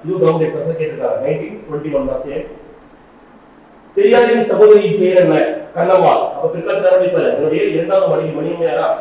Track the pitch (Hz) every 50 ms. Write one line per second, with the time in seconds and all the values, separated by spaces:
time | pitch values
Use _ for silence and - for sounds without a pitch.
0 | - 156 185 180 165 160 160 160 160 151 - 151 - 165 160 - 156 - - -
1 | - - - - 131 143 - - 156 - 214 - - - 151 147 151 156 139 139
2 | 131 131 131 123 - 143 131 - - - - - - - - - - - - -
3 | - _ _ - - - - - - - - - _ - - - _ - - -
4 | 202 208 233 247 240 226 233 233 220 - 190 190 214 214 214 202 196 - - 202
5 | 180 185 185 180 180 160 156 - - - - - - - - 165 170 180 190 185
6 | 175 151 - - - - - - - 165 170 170 165 - 190 196 185 185 185 185
7 | 185 185 180 165 - - - - 151 156 151 - - - - 160 165 160 196 190
8 | 185 165 160 156 156 160 - - - 170 170 170 165 165 151 - - 160 - -